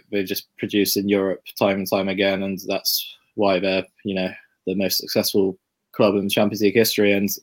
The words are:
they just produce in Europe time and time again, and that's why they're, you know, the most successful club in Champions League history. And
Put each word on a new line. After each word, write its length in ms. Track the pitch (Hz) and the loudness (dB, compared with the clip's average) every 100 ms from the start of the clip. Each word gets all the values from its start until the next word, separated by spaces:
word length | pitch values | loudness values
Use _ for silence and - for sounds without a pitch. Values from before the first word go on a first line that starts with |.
| - | -4
they 140 | 101 | -4
just 240 | 95 98 - - | -2 -6 -8 -10
produce 380 | 104 104 95 107 | -2 0 2 0
in 140 | 98 | 0
Europe 340 | 101 95 87 - - | 2 0 -4 -10 -2
time 200 | 104 98 | 0 0
and 100 | 92 | -2
time 180 | 101 95 | -2 -2
again, 360 | 95 98 98 | 0 0 0
and 160 | 98 95 - | -4 -6 -6
that's 520 | 98 - - - - _ | -4 -2 -4 -6 -16 _
why 260 | - 101 92 | 0 2 2
they're, 260 | 95 95 92 _ 104 | 2 -2 -4 _ -6
you 100 | 95 | -4
know, 160 | 92 - _ _ - | -4 -6 _ _ -4
the 100 | 95 | -2
most 240 | 92 - | 0 -2
successful 600 | - 110 104 107 95 92 _ _ _ | -2 -2 0 0 0 -2 _ _ _
club 240 | - 107 101 | 0 2 2
in 120 | 98 | 0
Champions 340 | 117 104 107 | 0 0 2
League 140 | 104 107 | 2 4
history. 380 | 107 - 101 | 2 2 2
And 160 | 98 101 - | 2 0 -4